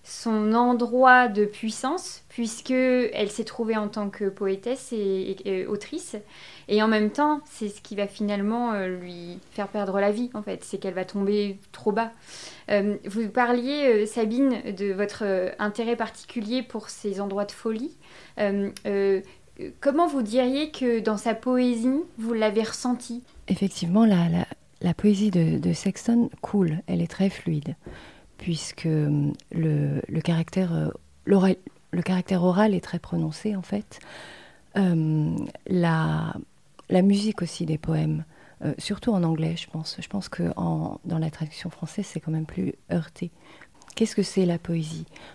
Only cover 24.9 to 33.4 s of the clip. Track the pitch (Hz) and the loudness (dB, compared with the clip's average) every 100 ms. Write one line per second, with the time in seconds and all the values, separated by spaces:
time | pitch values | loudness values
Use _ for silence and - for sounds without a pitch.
24.9 | 160 208 196 214 180 160 156 175 165 196 | 2 4 4 4 4 2 2 0 0 -2
25.9 | - - 233 233 - - 208 175 156 - | -2 2 2 2 -2 -2 2 2 0 -2
26.9 | 180 170 - 190 - 170 151 151 151 - | -2 -2 0 0 0 -2 -2 -2 -10 -14
27.9 | - - - - - - 165 - - 160 | -18 -20 -20 -20 -10 -6 -4 -6 -6 0
28.9 | 156 147 147 147 151 - 165 160 147 143 | 2 2 2 0 -2 -6 -2 2 2 0
29.9 | 147 - 160 175 165 165 190 180 160 156 | -2 -2 -2 0 0 0 0 0 0 -2
30.9 | - - _ - 196 190 - - - - | -4 -16 _ 4 6 6 2 -4 -20 -6
31.9 | 175 175 185 - 185 180 180 214 185 - | -4 0 0 2 2 4 4 4 2 -2
32.9 | 175 - 170 160 156 | -8 -4 -2 -2 -4